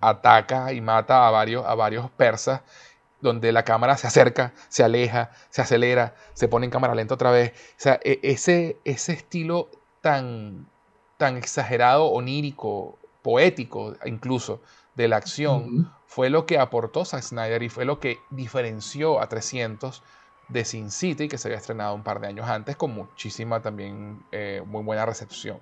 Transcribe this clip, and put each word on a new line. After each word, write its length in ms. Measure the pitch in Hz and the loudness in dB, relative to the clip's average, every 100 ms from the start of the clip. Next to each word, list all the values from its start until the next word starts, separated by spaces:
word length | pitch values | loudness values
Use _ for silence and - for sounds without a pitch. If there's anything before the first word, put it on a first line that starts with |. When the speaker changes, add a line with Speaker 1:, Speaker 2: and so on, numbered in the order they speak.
Speaker 1:
ataca 720 | 110 104 120 113 104 131 127 | 4 4 8 8 6 -4 -4
y 80 | 131 | -6
mata 460 | 113 110 110 131 120 | 0 0 4 6 6
a 40 | |
varios, 360 | 110 107 117 113 | 6 2 -2 -2
a 80 | |
varios 340 | 113 107 110 123 | 0 0 -2 -8
persas, 520 | _ 123 110 - 131 _ - - _ _ _ | _ 4 4 -2 -4 _ -20 -20 _ _ _
donde 320 | 131 117 113 | -2 0 2
la 120 | 113 | 2
cámara 320 | 113 113 120 139 | 4 2 4 2
se 100 | 113 | 4
acerca, 480 | 135 127 - 123 - - | 6 6 4 -4 -4 -12
se 160 | - | 2
aleja, 460 | 120 117 123 120 117 - _ | 4 4 0 -2 -4 -10 _
se 100 | - | -4
acelera, 540 | 131 120 123 123 117 - - | 0 2 4 2 0 -4 -20
se 160 | - 120 | -2 0
pone 180 | 117 123 | 2 0
en 40 | |
cámara 240 | 127 131 | 0 0
lenta 200 | 117 110 | 0 -2
otra 160 | 127 127 | 0 4
vez. 180 | 123 120 | 6 4
O 220 | - - _ | -2 -20 _
sea, 220 | 143 131 | 2 2
e-, 160 | - 131 | 2 0
ese, 540 | 127 139 - 175 165 - | 0 0 2 2 2 -6
ese 280 | - 135 - | -6 -6 -4
estilo 560 | 165 - 175 160 175 170 - _ _ | -6 -6 -8 -4 -4 -4 -12 _ _
tan, 680 | 165 143 127 117 107 92 - _ _ _ _ _ | 0 0 -2 -10 -12 -14 -18 _ _ _ _ _
tan 180 | 143 127 | -2 -2
exagerado, 720 | 120 - 120 120 120 139 156 | -6 -6 -2 2 4 6 4
onírico, 880 | 117 123 139 147 139 110 101 85 - - _ | 0 -4 -4 -6 -6 -8 -8 -10 -16 -20 _
poético 760 | - 120 175 180 113 104 107 - - | 0 4 4 2 -8 -8 -10 -10 -12
incluso, 560 | 113 123 127 - 110 _ _ _ | -10 -4 -4 -4 -12 _ _ _
de 140 | - 117 | -2 0
la 80 | 110 | 0
acción, 460 | - - 147 139 | -2 -4 0 0
Speaker 2:
Ujú. 240 | 117 120 170 _ _ | 0 -2 -2 _ _
Speaker 1:
fue 240 | - 131 | -2 2
lo 160 | 151 160 | 2 2
que 120 | 160 | 2
aportó 460 | 127 120 113 151 | 2 0 -2 -4
Zack 180 | 180 143 | -4 -6
Snyder 400 | - 120 113 117 | -8 -8 -4 -4
y 60 | 117 | -4
fue 160 | 117 | -6
lo 160 | 127 143 | -4 -2
que 180 | 139 117 _ | -4 -6 _
diferenció 880 | 135 123 131 120 110 107 139 156 143 | -12 -6 -4 -4 -6 -12 -4 0 0
a 80 | 110 | 0
trescientos 720 | 113 - 131 113 107 131 127 _ _ _ _ _ | -4 -6 -6 -6 -6 -12 -12 _ _ _ _ _
de 160 | 123 | -6
Sin 260 | 113 117 107 | -6 -8 -10
City, 380 | - 185 151 147 | -4 -4 -2 -6
que 100 | 135 | -6
se 100 | 107 | -6
había 100 | 110 | -8
estrenado 360 | - 113 104 | -8 -8 -6
un 80 | 104 | -6
par 180 | 107 101 | -6 -6
de 60 | 104 | -8
años 220 | 101 113 | -10 -6
antes, 260 | 110 107 | -6 -6
con 180 | - 156 | -6 -6
muchísima 680 | 110 104 - 110 - 113 117 | -6 -14 -14 -14 -10 -6 -4
también, 580 | 110 104 101 101 104 107 - | -6 -10 -12 -14 -14 -16 -14
eh, 300 | 104 104 98 90 | -10 -8 -10 -10
muy 160 | 104 | -10
buena 240 | 107 110 113 | -6 -4 -4
recepción. 520 | 113 - - 107 104 | -4 -12 -14 -14 -14